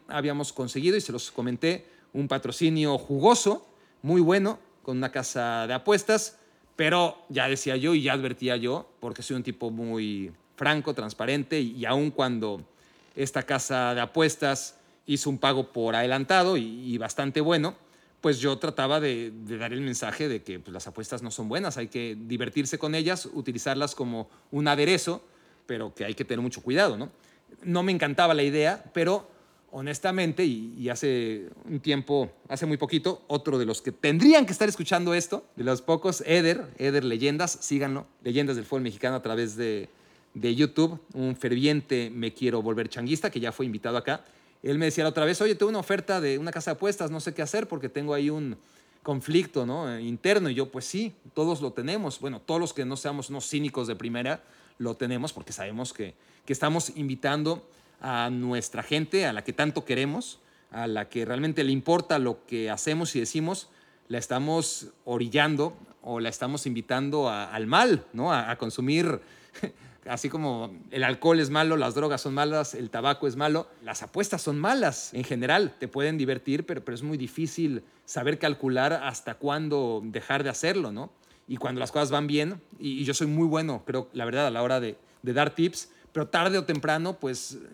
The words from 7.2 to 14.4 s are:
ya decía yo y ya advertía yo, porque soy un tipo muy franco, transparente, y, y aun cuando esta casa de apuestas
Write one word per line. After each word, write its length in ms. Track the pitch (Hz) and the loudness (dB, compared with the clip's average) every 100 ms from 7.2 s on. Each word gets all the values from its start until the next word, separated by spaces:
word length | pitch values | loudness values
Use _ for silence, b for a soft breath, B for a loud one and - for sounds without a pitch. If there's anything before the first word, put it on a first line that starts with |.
| - | -4
ya 200 | 135 127 | 0 0
decía 280 | 135 143 131 | 0 0 0
yo 180 | 151 | 4
y 80 | 160 | 4
ya 100 | 135 | 4
advertía 440 | 135 131 123 127 123 | 0 -2 -2 -2 0
yo, 340 | 120 151 - _ | 0 -2 -6 _
porque 220 | 120 104 | -10 -8
soy 140 | - 127 | -6 -4
un 60 | |
tipo 280 | 123 - 117 | -4 -6 -6
muy 600 | 113 117 113 107 101 95 - _ - | -4 -4 -2 -2 -4 -8 -12 _ -2
franco, 380 | 143 151 147 | 0 2 0
transparente, 640 | 127 107 107 117 143 135 156 | -4 -6 -4 0 0 0 -2
y, 120 | 120 123 | -2 -2
y 80 | |
aun 260 | 113 135 151 | 0 2 2
cuando 520 | - 127 117 107 95 78 b b b b - | 0 0 0 -4 -6 -12 b b b b -6
esta 260 | 135 135 | -2 -2
casa 500 | 127 135 - 131 123 | -2 -2 0 0 2
de 60 | 120 | 0
apuestas 760 | 120 160 160 - | 0 4 2 4